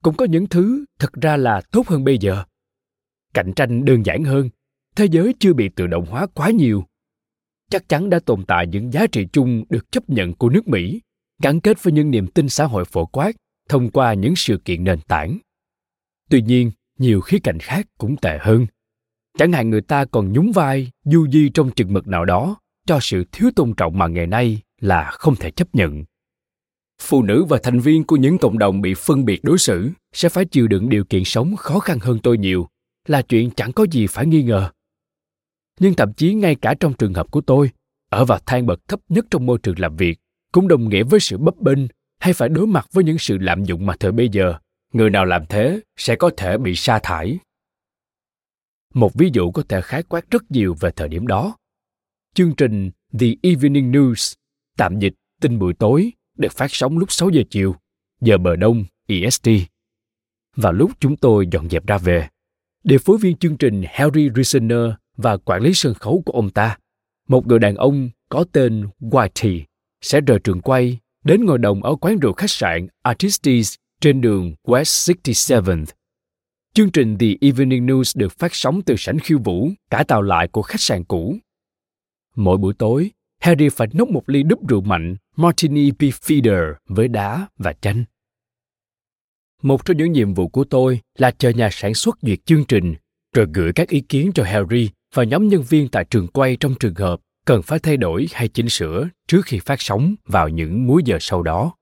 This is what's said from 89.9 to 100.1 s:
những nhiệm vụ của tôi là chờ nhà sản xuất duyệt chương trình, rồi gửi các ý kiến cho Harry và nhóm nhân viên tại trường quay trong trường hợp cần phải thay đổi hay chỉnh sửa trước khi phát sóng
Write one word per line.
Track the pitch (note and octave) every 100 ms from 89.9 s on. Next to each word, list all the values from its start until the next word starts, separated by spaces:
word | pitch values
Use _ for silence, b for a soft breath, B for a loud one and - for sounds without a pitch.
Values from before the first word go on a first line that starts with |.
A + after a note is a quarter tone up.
| E3
những | E3
nhiệm | D3+ G#2
vụ | F#2 F2+
của | B2
tôi | C#3 C3+ C3 B2 _ -
là | B2+
chờ | - B2+
nhà | A#2 A2
sản | - G2+
xuất | A2 A3 A3+
duyệt | B2+ F#2 -
chương | D#3+
trình, | C#3 A2 F2 D#2 _ _ _
rồi | - D#2+
gửi | E2+ E2+
các | F2 -
ý | C#3+
kiến | - C#3 E3
cho | E3+
Harry | G2 G#2+ F#2 A#2+ A2 - _
và | -
nhóm | A#2 C#3+ G#3+
nhân | G3
viên | B2 D#3 C#3
tại | -
trường | F2 A2+ F2
quay | C3+ C3 B2
trong | C#3+ C3
trường | A#2
hợp | F2 F#2+ E2+ _ _
cần | - A#2+
phải | - D#3
thay | D#3+ C#3+
đổi | F#2 E2 D3+
hay | - A#2
chỉnh | - A#2
sửa | - E2 E2+ D#3+ _ -
trước | F3 F#3+
khi | G2+
phát | - C#3
sóng | - G#2 D#3